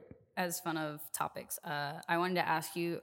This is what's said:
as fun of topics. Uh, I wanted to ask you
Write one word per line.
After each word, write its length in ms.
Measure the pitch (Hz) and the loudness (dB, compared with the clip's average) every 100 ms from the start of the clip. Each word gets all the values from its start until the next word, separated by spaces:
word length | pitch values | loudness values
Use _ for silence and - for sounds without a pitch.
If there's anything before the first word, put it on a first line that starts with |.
| - - _ - | -2 -20 _ -4
as 240 | 180 170 | -2 -2
fun 160 | 170 160 | -2 -2
of 220 | 156 151 - | -2 -6 -8
topics. 460 | - 151 - - - | -4 -2 -4 -8 -8
Uh, 380 | 170 147 143 160 - | -4 -2 -2 -4 2
I 80 | 170 | 4
wanted 160 | 180 180 | 6 4
to 120 | 160 | 4
ask 260 | 160 160 | 2 2
you 260 | 175 170 170 | -2 0 0